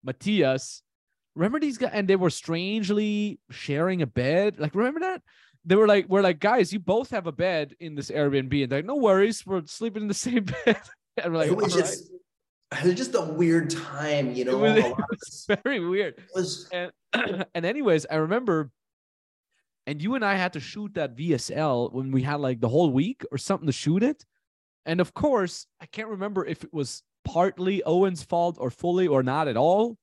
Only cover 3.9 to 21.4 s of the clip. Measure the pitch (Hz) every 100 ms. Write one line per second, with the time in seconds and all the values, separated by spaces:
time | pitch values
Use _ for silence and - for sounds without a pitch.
3.9 | 185 135 123 127 170 208 - 147 190 247
4.9 | 311 370 370 _ _ _ _ 165 196 214
5.9 | 202 190 190 190 160 202 247 175 202 180
6.9 | 214 262 226 170 139 180 165 143 - 170
7.9 | 147 135 151 143 139 131 143 127 135 143
8.9 | 285 220 190 208 214 180 190 147 - 226
9.9 | 208 214 190 254 240 190 - - 214 -
10.9 | - _ - 175 165 156 185 202 175 -
11.9 | - - - _ _ _ _ _ 135 170
12.9 | 185 262 233 165 160 170 165 151 - -
13.9 | 143 151 147 127 123 127 202 220 214 -
14.9 | - - - - - - 202 262 262 170
15.9 | 190 180 - - 185 175 170 - 180 180
16.9 | _ _ 233 - 185 180 170 170 269 247
17.9 | 160 139 156 156 220 240 160 147 _ _
18.9 | _ _ _ _ _ _ _ _ _ -
19.9 | 147 180 269 208 196 180 165 120 208 208
20.9 | 190 143 120 165 131